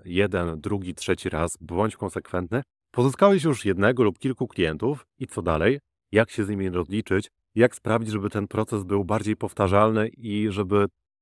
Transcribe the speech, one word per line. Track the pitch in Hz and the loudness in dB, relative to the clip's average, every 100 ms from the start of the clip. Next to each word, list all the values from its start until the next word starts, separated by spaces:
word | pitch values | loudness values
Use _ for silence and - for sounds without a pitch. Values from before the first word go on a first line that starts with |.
| 92 | -4
jeden, | 87 101 92 87 80 | 0 0 0 -2 -4
drugi, | 104 101 90 82 | -6 -6 -6 -6
trzeci | - 90 92 | -2 -2 -2
raz, | 80 85 - | -2 -2 -4
bądź | 76 85 107 - | -6 -2 -2 -2
konsekwentny. | 98 92 - 90 87 123 - _ _ | -8 -8 -6 -6 -4 -4 -6 _ _
Pozyskałeś | - 131 127 202 196 | 0 0 4 4 4
już | 156 127 101 | 2 0 0
jednego | 92 104 123 | 2 2 4
lub | 107 85 | 2 2
kilku | 131 123 120 | -4 -4 -4
klientów | - 82 78 120 143 - _ | -2 -2 -2 -4 -6 -10 _
i | - | -10
co | - | -6
dalej? | 85 78 92 139 - _ _ | -2 2 2 0 -6 _ _
Jak | 101 113 | 2 2
się | - | 0
z | 101 | -2
nimi | 101 95 | -2 -2
rozliczyć? | 90 85 104 - 95 - _ _ 107 | -2 -2 -4 0 0 -2 _ _ 2
Jak | 123 - | 2 2
sprawić, | - 113 110 | -2 -2 0
żeby | 107 101 | -4 -4
ten | 107 101 | -4 -4
proces | 107 110 107 | -4 -2 -4
był | 92 101 98 | -2 -2 0
bardziej | 107 101 107 | -2 -2 -4
powtarzalny | 104 - 98 101 110 110 110 | -4 0 2 4 4 2 -2
i | - 117 104 107 | -6 -6 -2 -2
żeby | 98 95 101 101 - _ _ | -2 0 2 2 -2 _ _